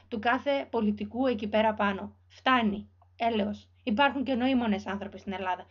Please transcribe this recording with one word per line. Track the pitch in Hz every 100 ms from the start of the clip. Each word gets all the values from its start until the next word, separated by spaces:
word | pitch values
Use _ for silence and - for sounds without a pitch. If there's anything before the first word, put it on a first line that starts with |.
| -
του | 226
κάθε | 233 254 277 277 -
πολιτικού | 226 208 208 208 233 269
εκεί | 240 214
πέρα | 214 220
πάνω. | 214 202 190 202 - _
Φτάνει. | - 262 247 220 202 - _ _ -
Έλεος. | 175 220 202 208 - _
Υπάρχουν | - 214 277 277
και | 269
νοήμονες | 254 254 262 233 190 196
άνθρωποι | 196 196 185
στην | -
Ελλάδα. | 185 185 180 -